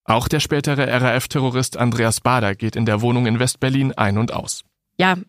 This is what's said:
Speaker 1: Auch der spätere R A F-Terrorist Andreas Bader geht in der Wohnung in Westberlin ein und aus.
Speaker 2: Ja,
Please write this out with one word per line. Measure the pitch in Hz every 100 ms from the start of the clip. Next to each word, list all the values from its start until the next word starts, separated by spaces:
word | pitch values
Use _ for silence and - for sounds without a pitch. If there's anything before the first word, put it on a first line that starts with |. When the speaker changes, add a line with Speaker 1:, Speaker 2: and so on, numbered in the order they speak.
| -
Speaker 1:
Auch | 113 -
der | 151
spätere | - 147 147 139 127
R | 123
A | 127
F-Terrorist | 123 - 147 131 127 123 -
Andreas | 123 117 113 -
Bader | 120 127 101 95
geht | 110 113
in | 113
der | 104
Wohnung | 120 123 117
in | 117
Westberlin | 127 - 131 135 135
ein | - 104 104
und | 117
aus. | - - - - _ _ -
Speaker 2:
Ja, | 185 185